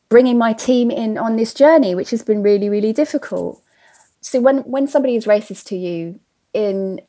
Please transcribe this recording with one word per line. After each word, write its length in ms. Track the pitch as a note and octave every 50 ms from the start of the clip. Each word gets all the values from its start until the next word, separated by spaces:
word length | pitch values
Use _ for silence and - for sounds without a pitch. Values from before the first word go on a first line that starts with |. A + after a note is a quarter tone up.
| _ _
bringing 260 | A3 A#3+ B3+ B3+ A#3+
my 160 | A#3 A#3 A3+ A3
team 380 | A3 - - B3+ B3 A#3+ A#3
in 260 | A#3 A#3 A3+ A3 G#3+
on 200 | A3+ A3+ A3+ A3+
this 180 | A3 A3+ A3+ -
journey, 400 | - C4+ D4+ D#4+ D#4+ B3+ F#3+ F3+
which 160 | F3+ - -
has 120 | A#3+ A3 -
been 200 | - G#3+ G#3 G3+
really, 260 | G#3 G#3 G3+ G3+ G#3
really 240 | G#3 G#3 G#3 A3 A3
difficult. 680 | C#4+ D4+ D4 - C#4+ - - G3 F3+ F3 - - - _ _ _ _ _ _ _ _ _ _ _ _
So 180 | - - - B3+
when, 180 | A#3+ C4+ C#4 C4+ -
when 220 | - B3 C#4 C#4
somebody 280 | C#4 - D4+ C4+ C4 A#3+
is 80 | A3+ A3
racist 400 | G#3+ G#3 G#3 G#3+ - G3 - -
to 100 | - G#3
you 420 | F#3 F3+ F3 F3 E3+ E3 E3+ F3+ - _ _ _ _ _ _ -
in 480 | A3+ G#3 G3+ F#3+ G3 F#3+ F#3+ F#3+ - -